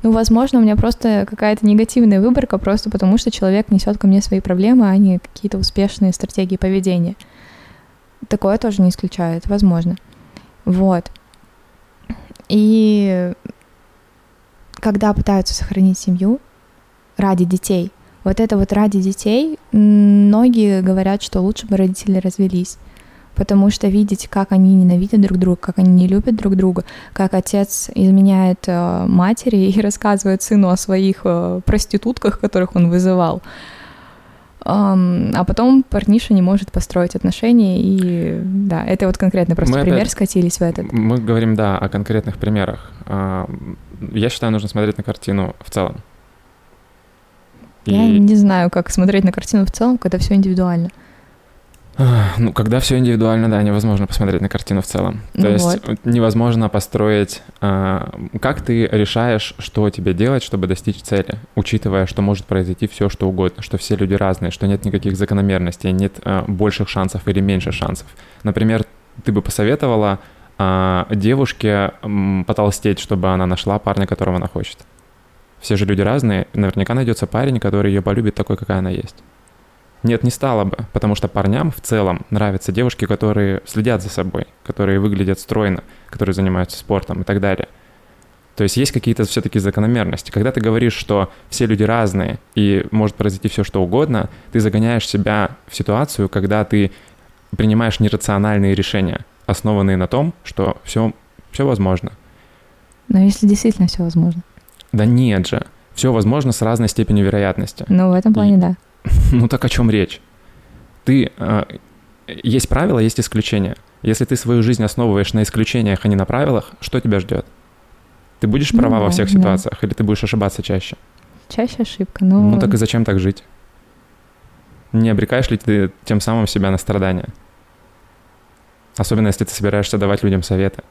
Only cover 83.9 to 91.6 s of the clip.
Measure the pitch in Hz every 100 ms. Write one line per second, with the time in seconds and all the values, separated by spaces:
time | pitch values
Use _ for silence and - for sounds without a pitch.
83.9 | 113 98 - 92 - 87 _ - - 101
84.9 | 98 104 101 95 95 - - 104 92 -
85.9 | - - - 98 92 95 90 90 - -
86.9 | 101 - 87 90 101 98 95 - - _
87.9 | _ _ _ _ _ _ - 101 - 139
88.9 | 127 117 113 104 - 104 110 98 98 107
89.9 | 120 95 - - - 110 127 110 113 120
90.9 | - - 101 95 - - -